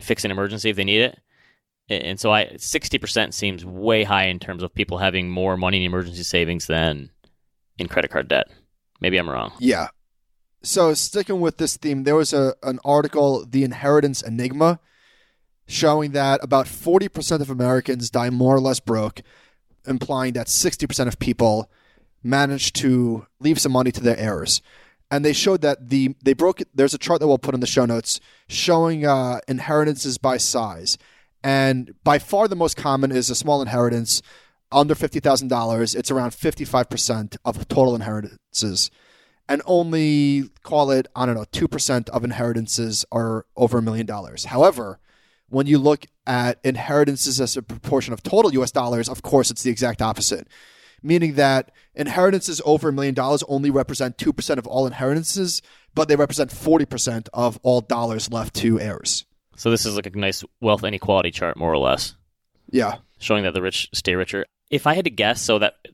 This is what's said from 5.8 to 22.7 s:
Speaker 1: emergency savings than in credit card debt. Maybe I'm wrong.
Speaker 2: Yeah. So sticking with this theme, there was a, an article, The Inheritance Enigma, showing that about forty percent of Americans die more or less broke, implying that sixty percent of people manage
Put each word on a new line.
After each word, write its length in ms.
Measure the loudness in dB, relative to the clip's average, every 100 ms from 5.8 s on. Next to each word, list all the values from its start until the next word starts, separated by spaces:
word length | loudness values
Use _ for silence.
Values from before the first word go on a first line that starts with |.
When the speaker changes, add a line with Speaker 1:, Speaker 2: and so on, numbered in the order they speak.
| 0
Speaker 1:
emergency 320 | -2 -6 -8
savings 460 | -2 0 0 -2 -2
than 420 | 0 0 -2 -10 _ _ _ _ _ _ -12
in 100 | -6
credit 240 | -4 -2
card 160 | -4 0
debt. 180 | 0 -2 _ _ _ _ -6
Maybe 200 | -2 0
I'm 100 | -2
wrong. 240 | -6 -8 -2
Speaker 2:
Yeah. 300 | 0 0 -4 -12 _ _ _ _ _ _
So 320 | -4 2 2
sticking 480 | 2 -2 -4 -4 -2
with 160 | -2 -2
this 180 | -4 -4
theme, 280 | -4 -2
there 120 | 2 2
was 160 | 2
a, 220 | 2 0 -2
an 160 | -6 -4
article, 640 | 2 2 2 2 2 0
The 180 | 0 0
Inheritance 600 | 0 0 2 4 4 0
Enigma, 580 | -6 -4 -2 2 2 2 _ _ _ _ _ _ _ _ -10
showing 460 | 0 2 2 0
that 300 | 0 2 0
about 240 | 2 0 0
forty 400 | -4 2 2 2
percent 360 | -6 -2 -2
of 80 | -2
Americans 580 | 0 2 2 0 -4 -2
die 220 | -2 0
more 260 | 2 4 4
or 40 |
less 200 | 2 -2
broke, 400 | -2 -2 -2 -8 -20 _ _ _ _ _ -6
implying 460 | -4 -4 -4 -2
that 160 | -4 -2
sixty 380 | 0 0 -2 -4
percent 220 | -2 -2
of 100 | -2
people 520 | -2 2 2 2 -4 _ _ _ _ _
manage 500 | -2 0 0 0 -4